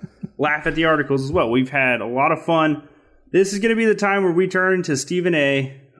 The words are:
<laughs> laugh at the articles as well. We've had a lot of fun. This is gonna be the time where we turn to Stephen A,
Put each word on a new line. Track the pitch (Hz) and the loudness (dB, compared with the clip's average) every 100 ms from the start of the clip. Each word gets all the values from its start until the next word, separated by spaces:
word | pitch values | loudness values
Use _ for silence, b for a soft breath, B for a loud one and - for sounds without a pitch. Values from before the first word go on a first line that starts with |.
| - - | -20 -16
<laughs> | - - | -16 -4
laugh | 147 151 165 | -4 -2 -4
at | |
the | 156 160 | -2 0
articles | 151 143 139 | 0 0 -2
as | 135 | -2
well. | 175 117 | -2 0
We've | 127 127 | 0 0
had | 143 131 117 | 0 0 0
a | 107 | -2
lot | 127 151 | 0 0
of | 160 | 0
fun. | - 165 156 147 - b b b - | 0 2 2 -2 -8 b b b -2
This | 170 190 | 2 2
is | 202 | 0
gonna | 226 226 | 0 2
be | |
the | 226 | 2
time | 208 202 196 | 2 2 2
where | 185 | 2
we | 170 185 | 2 0
turn | 185 185 185 | 0 0 0
to | 170 135 | 0 -4
Stephen | - 180 175 160 | -2 -2 0 2
A, | 139 139 135 - - | 2 0 -2 -10 -20